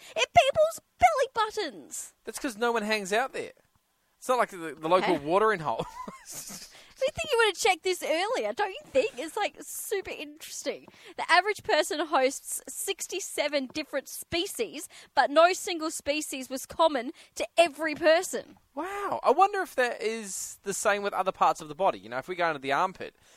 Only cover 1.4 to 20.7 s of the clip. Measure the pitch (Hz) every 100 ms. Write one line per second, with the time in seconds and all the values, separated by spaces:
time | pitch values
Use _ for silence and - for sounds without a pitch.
1.4 | 427 427 330 196 120 - - _ - -
2.4 | 285 208 240 233 208 214 185 208 262 320
3.4 | 113 - _ _ _ _ _ _ - 247
4.4 | 202 185 165 143 160 185 202 156 143 185
5.4 | 220 196 151 - - 1017 1017 1077 960 -
6.4 | - - - - - - 539 640 640 466
7.4 | 440 349 427 359 370 359 254 320 392 508
8.4 | 208 226 392 403 - - 311 240 311 427
9.4 | 381 - - - - 403 359 - 294 302
10.4 | - - 294 170 139 - - - - 339
11.4 | 381 403 - 320 - 302 311 311 262 -
12.4 | - - - - - 381 - 359 - -
13.4 | 294 294 254 311 302 269 - - - 339
14.4 | 381 - 202 277 - - - - 262 285
15.4 | 349 370 - 339 311 - - 302 - 277
16.4 | 254 254 - - 330 277 240 - - -
17.4 | - - 339 269 311 285 311 330 370 220
18.4 | - - _ 269 349 403 403 - - 277
19.4 | 392 403 349 - 247 - 214 226 202 -
20.4 | - - 196